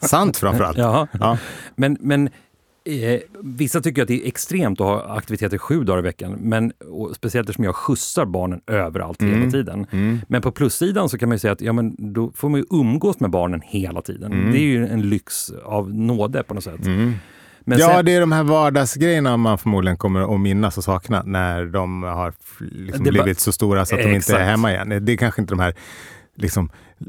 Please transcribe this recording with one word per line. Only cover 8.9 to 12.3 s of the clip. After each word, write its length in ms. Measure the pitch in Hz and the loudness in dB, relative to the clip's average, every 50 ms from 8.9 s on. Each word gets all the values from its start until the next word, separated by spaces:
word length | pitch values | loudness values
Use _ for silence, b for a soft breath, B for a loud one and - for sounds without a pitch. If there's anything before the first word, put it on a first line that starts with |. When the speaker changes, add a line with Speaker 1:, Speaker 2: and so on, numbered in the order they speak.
| 78 95 87 85 90 - | -4 -6 -6 -6 -4 -2
Speaker 2:
hela 120 | 104 101 104 | 0 2 2
Speaker 1:
Mm. 160 | 113 123 127 | 2 2 2
Speaker 2:
tiden. 340 | 127 139 113 87 85 101 98 - | 0 0 -2 -2 -4 -8 -8 -4
Speaker 1:
Mm. 280 | - 95 101 110 117 117 104 - | -2 -2 0 0 0 -2 -2 -2
Speaker 2:
Men 140 | 123 123 | -2 0
på 100 | 117 127 | 0 -2
plussidan 580 | - - 143 117 - - 170 196 190 208 185 131 | -2 0 0 0 2 0 0 0 0 0 0 -2
så 80 | - - | -2 -2
kan 120 | 120 117 | 0 0
man 60 | 117 | 0
ju 40 | 98 | 0
säga 140 | - 104 101 | 0 0 -2
att, 80 | - | 0
ja, 120 | - 113 113 | -2 -2 0
men 400 | 120 117 110 - - 104 104 98 | 0 0 -2 -4 -6 -10 -6 -4
då 180 | 113 113 120 | -4 -4 -4